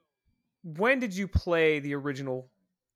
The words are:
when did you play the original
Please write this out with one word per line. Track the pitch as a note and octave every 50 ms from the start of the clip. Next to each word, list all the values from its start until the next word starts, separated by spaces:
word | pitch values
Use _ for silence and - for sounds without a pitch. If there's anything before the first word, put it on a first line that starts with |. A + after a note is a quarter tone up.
| _ _ _ _ _ _ _ _ _ _ _ _ -
when | F3 D#3 D#3 G3+ A#3+ C4+ C4
did | A#3+ A3+ F3+
you | F#3 G3+ F3+
play | - - - F#3 E3+ E3 D#3+ D#3 D#3 D3
the | C#3 C#3+ C#3+
original | C#3+ C3+ C#3+ C#3 C3 C#3 C3+ B2+ B2+ B2+ - _ _ _ _ _ _ _ _ _